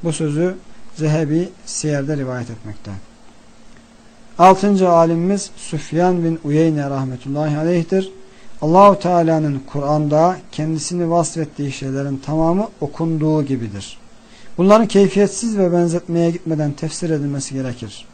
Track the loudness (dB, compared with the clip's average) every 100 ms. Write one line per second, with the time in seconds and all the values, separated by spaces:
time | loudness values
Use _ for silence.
0 | -4 -2 -2 0 -2 -2 -14 -16 -14 -4
1 | 0 0 0 0 -2 -8 -12 -6 -4 -2
2 | -2 -4 -4 -8 -10 -12 -14 -14 -12 -14
3 | -14 -20 -20 -20 -20 -20 -20 -20 -20 -20
4 | -20 -20 -20 6 6 8 4 4 4 6
5 | 4 2 0 -2 -4 -14 -8 -8 -4 0
6 | 2 2 0 -2 -2 2 2 2 -2 -4
7 | -6 -8 -6 -4 -2 -2 0 0 0 -2
8 | -2 -10 -20 -20 -16 -6 2 6 8 6
9 | 2 2 4 2 0 -2 -6 -6 0 0
10 | 2 4 4 2 -8 -6 -4 -4 -4 -4
11 | 0 0 0 -4 -8 -6 -6 -6 -6 -4
12 | -4 -6 -4 0 2 2 -2 -6 -8 -4
13 | -2 0 0 0 0 -4 -4 -10 -12 -16
14 | -20 -20 -20 -20 -14 0 4 6 6 4
15 | 4 4 0 0 -4 0 2 2 2 -2
16 | -2 0 0 -2 -4 -2 -2 -4 -8 -6
17 | -4 -2 -2 -6 -6 -6 -6 -8 -12 -14
18 | -20